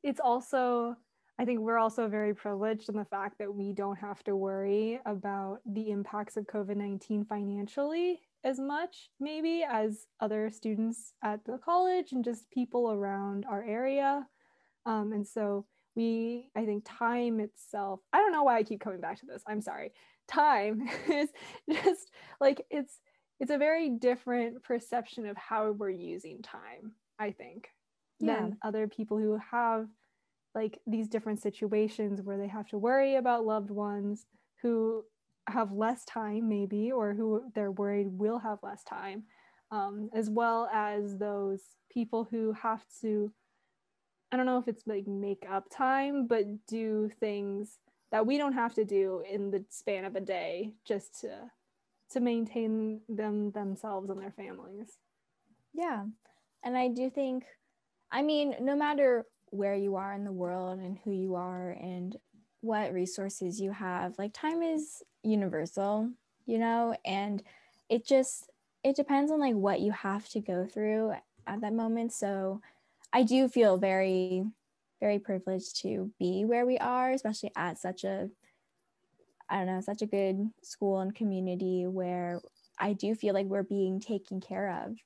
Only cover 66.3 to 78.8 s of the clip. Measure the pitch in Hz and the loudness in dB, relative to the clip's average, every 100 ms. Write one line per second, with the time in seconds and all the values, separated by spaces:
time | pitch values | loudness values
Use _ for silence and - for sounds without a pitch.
66.3 | _ - 226 233 233 233 - - 196 208 | _ -2 0 2 2 2 -2 -2 -2 -2
67.3 | 202 - - _ _ - 233 - 269 262 | -4 -6 -20 _ _ 0 0 6 4 4
68.3 | - - _ _ _ 269 277 285 277 294 | -2 -12 _ _ _ 2 4 4 4 4
69.3 | 311 277 214 196 190 208 202 196 202 - | 4 4 4 4 4 2 0 -2 -4 -4
70.3 | 220 208 180 185 214 214 214 220 - _ | -6 -2 -2 -2 -2 0 2 0 -4 _
71.3 | _ - 226 214 226 226 233 233 - 202 | _ -8 -4 -2 0 0 0 -2 -2 -2
72.3 | 196 190 202 - _ _ _ - 247 226 | 0 -2 -4 -10 _ _ _ 0 4 6
73.3 | 262 254 254 214 185 196 190 190 185 185 | 6 6 8 8 8 4 4 4 4 2
74.3 | 185 208 - _ _ _ - 214 202 202 | 0 -2 -6 _ _ _ 0 2 2 0
75.3 | 190 185 190 - - 190 - 190 - 180 | -4 0 -4 -4 -6 -4 -2 -4 -2 0
76.3 | 185 220 240 247 254 247 247 254 269 214 | 2 4 4 4 2 2 2 2 2 0
77.3 | 214 208 - 175 - 185 185 190 196 190 | -4 -6 -4 -4 -4 -6 -4 -4 -2 -6
78.3 | - _ _ _ _ | -8 _ _ _ _